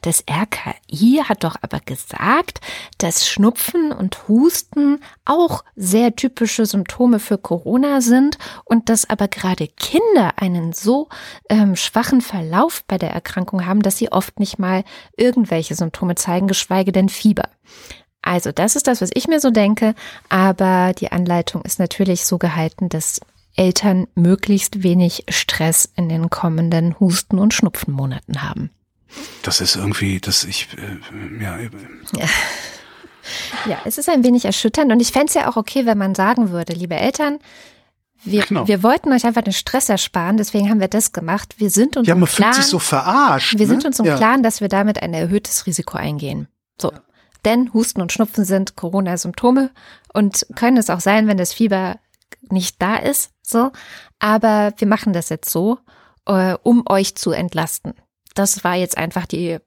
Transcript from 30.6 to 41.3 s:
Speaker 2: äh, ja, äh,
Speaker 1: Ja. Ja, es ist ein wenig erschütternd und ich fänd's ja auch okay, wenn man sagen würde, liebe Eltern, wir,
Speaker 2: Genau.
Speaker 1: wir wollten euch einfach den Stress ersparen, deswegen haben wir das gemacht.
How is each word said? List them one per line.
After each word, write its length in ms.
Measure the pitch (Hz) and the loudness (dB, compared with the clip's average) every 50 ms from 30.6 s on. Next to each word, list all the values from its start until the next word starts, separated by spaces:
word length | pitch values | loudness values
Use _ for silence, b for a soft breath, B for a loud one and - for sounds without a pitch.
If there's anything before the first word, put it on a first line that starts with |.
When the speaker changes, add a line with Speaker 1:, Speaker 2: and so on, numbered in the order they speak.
| - - - - | -8 -10 -12 -16
Speaker 2:
äh, 640 | - 101 95 90 - - 104 104 104 92 98 110 107 | -14 -14 -14 -16 -16 -18 -16 -14 -14 -14 -12 -10 -10
ja, 160 | 98 87 - | -10 -8 -10
äh, 120 | 117 113 - 104 95 - - - - - - | -12 -14 -14 -18 -20 -20 -20 -20 -14 -10 -8
Speaker 1:
Ja. 100 | - - 156 B B B B B B B B B B B B B B B - _ _ B B B B B B B 233 B | -6 -4 -2 B B B B B B B B B B B B B B B -20 _ _ B B B B B B B -8 B
Ja, 120 | 220 - - - | -6 -6 -6 -6
es 140 | - 220 - | -8 -6 -4
ist 100 | 285 - | -2 0
ein 160 | 339 277 240 | 2 4 4
wenig 200 | 247 247 247 - | 6 4 4 2
erschütternd 460 | 202 196 - - 226 - - 302 269 | 0 -2 0 0 0 2 2 2 4
und 80 | 220 240 | 4 4
ich 120 | 240 - - | 4 2 2
fänd's 220 | 262 294 302 - | 0 0 2 0
ja 140 | 320 - - | 0 0 0
auch 80 | 247 | -2
okay, 300 | 226 214 - - 269 254 | -2 -4 -2 -2 0 2
wenn 100 | 233 220 208 | 2 2 2
man 160 | 196 190 190 | 0 -2 0
sagen 360 | - 190 202 247 240 233 196 | 0 2 2 4 2 2 0
würde, 220 | 175 175 165 - 170 | 0 -4 -6 -6 -6
liebe 240 | 170 175 170 170 | -6 -6 -6 -4
Eltern, 420 | - 196 285 277 - 302 285 285 294 b b b b b b b b b b b b _ _ _ _ _ | 0 0 0 0 0 -2 -2 -2 -6 b b b b b b b b b b b b _ _ _ _ _
wir, 180 | - 190 208 196 | -2 0 0 0
Speaker 2:
Genau. 220 | - 202 170 123 | 2 0 -2 2
Speaker 1:
wir 160 | 202 208 190 185 | 2 2 4 4
wollten 300 | 226 269 349 - 302 269 | 4 2 2 2 2 2
euch 120 | 247 - | 2 2
einfach 180 | 233 226 233 220 | 2 0 0 0
den 100 | - 185 | 0 -4
Stress 360 | - - - - - - - | -4 -6 -2 -2 -2 0 0
ersparen, 480 | 214 185 - - _ 190 170 175 208 | 0 -2 -2 -4 _ -4 0 2 0
deswegen 320 | 226 208 - - 208 202 202 | 0 0 0 0 0 0 2
haben 100 | 226 214 | 2 2
wir 80 | 190 185 | 0 0
das 240 | - 214 220 - _ | 0 0 -2 -2 _
gemacht. 420 | 175 170 165 | -6 -4 -4